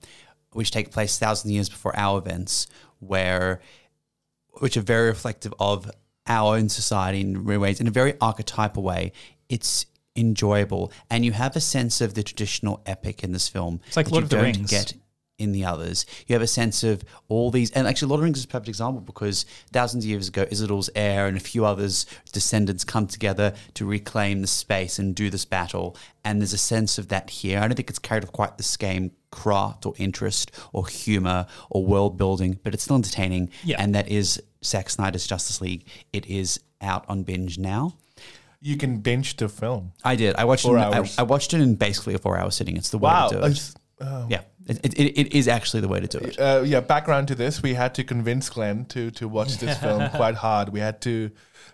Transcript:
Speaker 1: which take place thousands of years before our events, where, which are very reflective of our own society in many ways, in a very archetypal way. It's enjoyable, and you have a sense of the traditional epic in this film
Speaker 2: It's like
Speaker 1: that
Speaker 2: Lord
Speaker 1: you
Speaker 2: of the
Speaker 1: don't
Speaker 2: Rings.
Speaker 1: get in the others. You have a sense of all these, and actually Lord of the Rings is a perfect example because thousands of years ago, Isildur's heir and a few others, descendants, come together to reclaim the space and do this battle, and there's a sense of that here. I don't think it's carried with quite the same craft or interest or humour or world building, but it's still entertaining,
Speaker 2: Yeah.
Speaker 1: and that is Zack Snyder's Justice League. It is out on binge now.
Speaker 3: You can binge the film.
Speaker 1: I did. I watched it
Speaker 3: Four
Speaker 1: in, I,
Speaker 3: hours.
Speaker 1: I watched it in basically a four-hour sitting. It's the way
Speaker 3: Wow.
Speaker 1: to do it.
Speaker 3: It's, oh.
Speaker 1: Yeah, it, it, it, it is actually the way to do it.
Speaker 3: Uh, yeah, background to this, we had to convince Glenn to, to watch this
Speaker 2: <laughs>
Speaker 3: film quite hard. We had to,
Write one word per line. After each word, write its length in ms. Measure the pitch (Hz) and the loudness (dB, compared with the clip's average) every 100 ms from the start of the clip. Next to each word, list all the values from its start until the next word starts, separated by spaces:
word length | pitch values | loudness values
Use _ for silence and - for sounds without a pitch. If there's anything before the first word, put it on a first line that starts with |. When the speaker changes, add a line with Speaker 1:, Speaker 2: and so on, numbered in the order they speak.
| - - - _ _ | -12 -20 -20 _ _
Speaker 1:
which 180 | 113 107 | -4 -2
take 200 | 113 104 | -2 -2
place 280 | - 104 - | -2 -2 0
thousands 280 | 110 104 107 | 0 0 0
of 40 | |
years 140 | 104 95 | -2 -2
before 280 | - 98 104 | -4 -4 0
our 220 | 101 98 | 0 0
events, 480 | 90 87 95 - - - - _ | -2 -6 -4 -4 -4 -10 -20 _
where, 640 | 95 95 92 92 92 92 - - _ _ _ _ _ _ _ - | -4 0 2 2 0 -2 -8 -20 _ _ _ _ _ _ _ -4
which 180 | 135 120 | -2 0
are 40 | |
very 260 | 101 117 117 | 2 4 4
reflective 460 | 110 123 107 107 - | 2 -6 -8 -10 -2
of 320 | 101 101 104 - _ _ - | 0 0 -4 -16 _ _ 0
our 300 | 117 107 110 | 4 4 4
own 120 | 107 | 2
society 520 | - - 104 92 98 | 0 0 0 0 0
in 240 | 98 95 | -2 -2
many 140 | 98 101 | 0 2
ways, 220 | 98 98 | 2 2
in 60 | 113 | 0
a 40 | |
very 220 | 110 135 - | 2 2 2
archetypal 600 | 113 - 110 - 107 - | 0 0 -6 -2 -2 -2
way. 300 | 95 87 90 - - _ _ | -2 -2 -4 -8 -20 _ _
It's 380 | 120 - - - _ _ - | -4 -2 -2 -4 _ _ 0
enjoyable, 760 | 113 107 104 104 101 95 98 - _ | 2 2 2 2 2 -2 -6 -10 _
and 140 | 117 | 2
you 80 | 120 | 2
have 220 | 107 131 160 | 2 0 0
a 40 | |
sense 400 | - 139 120 - | 0 0 0 0
of 140 | 113 | 0
the 80 | 104 | -2
traditional 600 | 101 - 107 - 104 101 - | -6 -4 -4 -2 -2 -4 -6
epic 360 | 95 - - | -6 -6 -6
in 100 | 95 | -6
this 160 | 90 - | -2 -2
film 320 | 95 85 85 - | -2 -4 -6 -4
Speaker 2:
It's 100 | - | -2
like 100 | 156 | 2
Speaker 1:
that 60 | |
Speaker 2:
Lord 100 | 160 | 2
Speaker 1:
you 20 | |
Speaker 2:
of 60 | 156 | 2
the 60 | 107 | 2
Speaker 1:
don't 80 | |
Speaker 2:
Rings. 260 | 120 101 98 | 2 0 0
Speaker 1:
get 240 | 101 98 - _ _ _ _ | 0 -2 -10 _ _ _ _
in 140 | 107 | -2
the 140 | 98 92 | 0 -2
others. 400 | 82 85 87 - - - | -4 -4 -4 -6 -10 0
You 60 | |
have 80 | 120 | 0
a 60 | 117 | 2
sense 360 | - 117 - | 2 0 2
of 220 | 113 101 - - _ | 0 0 -4 -20 _
all 220 | 110 120 | 0 2
these, 200 | 123 120 | 2 2
and 140 | 135 131 | 2 2
actually 220 | 135 139 | 0 0
Lord 120 | 151 | 2
of 20 | |
the 20 | |
Rings 140 | 165 139 | 2 0
is 60 | |
a 40 | 123 | -4
perfect 200 | 127 107 | -6 -6
example 320 | 104 117 127 | -6 -4 -4
because 420 | 90 - 104 98 - - - | -10 -6 -2 -2 -4 -10 -2
thousands 340 | 127 123 120 | 0 0 0
of 40 | 107 | -2
years 180 | 104 95 | -2 -2
ago, 180 | 98 98 | 0 0
Isildur's 420 | 104 107 101 92 107 | 0 0 0 -2 0
heir 300 | 104 98 98 | 0 2 0
and 100 | 95 | -2
a 40 | |
few 260 | - 117 107 | -4 2 2
others, 400 | 98 101 92 - - - | 2 0 -2 -4 -10 -8
descendants, 500 | 101 - 110 101 92 | -4 0 2 2 0
come 220 | - 110 101 | -2 -2 -2
together 460 | - 104 95 104 101 - | -2 -2 2 0 0 -14
to 100 | - | -8
reclaim 560 | 98 104 104 110 101 98 | -4 -4 -4 -2 0 0
the 60 | 95 | 0
space 520 | - - 98 90 - | -2 -2 -2 -2 -2
and 160 | 98 | -2
do 140 | 92 104 | 0 -2
this 160 | 92 | -2
battle, 500 | - 92 85 92 90 - - _ | -4 -4 -2 -4 -6 -10 -20 _
and 160 | 107 104 | -2 0
there's 140 | 101 | 0
a 40 | 101 | 0
sense 380 | - 113 107 - | 0 2 2 -2
of 120 | 95 | -2
that 200 | 95 - | -4 -4
here. 300 | - 95 98 | -8 -2 0
I 80 | 110 | 0
don't 80 | 123 | 0
think 140 | - | -4
it's 80 | - | -8
carried 260 | - 110 | -2 -2
with 80 | 104 | -2
quite 240 | - 104 - | -2 -2 -2
the 60 | |
same 480 | - - 101 92 92 - _ | -4 -2 -2 -2 -4 -6 _
craft 540 | - 107 98 104 104 | -4 2 2 2 -4
or 80 | - - | -8 -4
interest 520 | 98 92 101 101 - - - | -4 -2 -2 -2 -4 -10 -8
or 160 | - 85 | -6 -6
humour 580 | - - 104 92 90 92 - - | -6 0 2 2 0 -2 -10 -4
or 160 | 98 | 0
world 320 | 92 101 101 92 | 4 4 4 2
building, 420 | 95 92 92 92 | 0 2 0 0
but 80 | 110 | -4
it's 120 | 104 | -4
still 120 | - 139 | 2 2
entertaining, 540 | 110 - 92 90 90 - | 2 0 0 0 -2 -4
Speaker 2:
Yeah. 140 | 175 131 | -4 0
Speaker 1:
and 160 | 101 | 2
that 140 | 101 101 | 2 2
is 340 | 104 92 - - _ | 0 0 -2 -6 _
Zack 240 | - 104 92 | -4 -4 -4
Snyder's 380 | - 95 92 - | -2 -2 -2 -4
Justice 340 | 95 - - | -4 -4 -4
League. 240 | 92 90 - - - | -4 -6 -10 -20 -8
It 100 | 101 | -8
is 340 | - 95 92 - - _ | -4 -4 -2 -4 -8 _
out 240 | 101 92 - | -4 -4 -2
on 140 | 98 | -6
binge 340 | 92 92 92 85 | -2 -4 -4 -4
now. 400 | 95 104 160 - _ - - - _ _ | -2 -2 -2 -4 _ -20 -20 -20 _ _
Speaker 3:
You 160 | 143 143 | -6 -2
can 200 | 143 117 | -2 -2
binge 360 | 104 123 139 - | -2 -4 -2 -4
the 140 | 107 | -6
film. 420 | - 110 120 90 - | -4 -6 -6 -8 -4
Speaker 1:
I 140 | 127 123 | 0 2
did. 180 | 107 95 | 2 4
I 80 | |
watched 200 | 120 131 | 4 4
it 40 | 123 | 6
Speaker 3:
Four 100 | 120 | 4
Speaker 1:
in, 40 | |
I, 120 | 104 120 | 6 2
Speaker 3:
hours. 220 | 104 - | 0 0
Speaker 1:
I 40 | |
watched 300 | 120 139 - | 2 2 2
it 80 | 165 | 4
in 140 | 135 | 4
basically 400 | 104 104 101 - | 6 2 0 -2
a 40 | 95 | -2
four-hour 320 | 98 90 92 | 0 0 0
sitting. 280 | - 90 90 | -2 -2 -2
It's 100 | - | -4
the 80 | 107 | 2
way 120 | 139 | 4
Speaker 3:
Wow. 180 | 175 123 | 6 4
Speaker 1:
to 60 | - | 2
do 60 | |
it. 60 | 147 | 2
Speaker 3:
It's, 240 | 143 - - _ _ | 2 -2 -14 _ _
oh. 260 | 135 135 120 | -10 -6 -2
Speaker 1:
Yeah, 120 | 98 - _ - | -4 -4 _ -6
it, 140 | 113 | 0
it, 100 | 139 - | 0 4
it, 220 | 143 - | 4 4
it 160 | 143 143 | 4 4
is 100 | 120 | 4
actually 360 | 117 - 113 | 4 2 0
the 60 | 101 | 0
way 120 | 95 | 0
to 60 | 95 | -2
do 100 | - | -6
it. 180 | - - | -6 0
Speaker 3:
Uh, 220 | 139 135 | 4 6
yeah, 160 | 135 135 | 6 2
background 480 | - 151 156 139 143 | 4 2 4 2 2
to 60 | 127 | 0
this, 260 | 123 156 | 0 0
we 120 | 135 | -2
had 200 | 123 123 - | 2 0 0
to 60 | |
convince 460 | 127 120 113 123 131 | -2 0 0 -2 -2
Glenn 380 | - 104 104 123 | -4 -2 -2 -6
to, 240 | 127 117 | -6 -6
to 160 | 110 113 | -6 -4
watch 300 | 107 110 110 | -2 -2 -2
this 200 | 117 139 | -4 -2
Speaker 2:
<laughs> 40 | |
Speaker 3:
film 260 | 139 104 139 | 0 0 0
quite 240 | 147 113 110 | 2 0 2
hard. 340 | 110 107 101 | 0 0 0
We 100 | 104 | -2
had 200 | 107 107 | -4 -4
to, 280 | 123 113 107 - _ - - | -4 -2 -4 -10 _ -20 -20